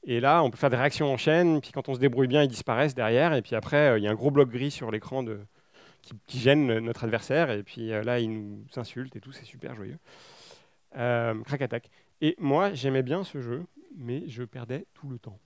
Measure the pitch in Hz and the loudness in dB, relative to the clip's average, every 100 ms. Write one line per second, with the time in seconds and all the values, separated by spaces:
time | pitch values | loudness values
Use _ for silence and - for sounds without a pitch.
0 | - 120 131 165 147 - 143 127 139 - | -2 0 4 4 4 2 0 2 0 0
1 | 147 131 - 160 175 156 - - 131 131 | -2 0 2 4 4 2 -2 -10 -6 2
2 | 135 120 131 139 143 113 - 117 147 127 | 2 4 4 4 4 2 -4 0 0 0
3 | 110 120 165 147 107 117 - 147 147 113 | 2 4 4 2 -2 -6 0 4 4 4
4 | 104 110 127 143 131 120 139 - 117 110 | 2 0 2 4 4 2 -6 -6 -6 -6
5 | - 131 123 104 104 _ _ _ - _ | -6 -6 -6 -10 -14 _ _ _ -20 _
6 | - 110 _ 131 120 147 139 113 113 117 | -20 -20 _ 0 6 6 6 2 -2 -4
7 | 117 110 - 139 165 107 101 - 113 110 | -2 -4 0 0 0 -2 -6 -10 -6 -4
8 | 113 123 113 110 104 104 110 - 113 - | -2 0 -2 -4 -8 -14 -14 -12 -10 -10
9 | 131 107 127 135 - - - 107 98 160 | -12 -12 -18 -20 -20 -16 -14 -12 -12 -14
10 | _ - - - - - _ _ _ - | _ -20 -20 -20 -20 -20 _ _ _ -4
11 | 120 120 117 110 113 139 127 120 _ _ | 0 2 0 -4 -4 -4 -4 -6 _ _
12 | _ _ 151 - 160 139 196 160 135 135 | _ _ -2 0 0 2 2 0 -2 0
13 | 127 165 196 147 120 123 180 - 359 240 | 0 -4 -6 -10 -8 -8 -10 -18 -20 -16
14 | 120 131 175 113 120 127 117 131 - _ | -8 -8 -8 -12 -12 -12 -10 -10 -10 _
15 | 143 123 - 101 | -14 -14 -14 -20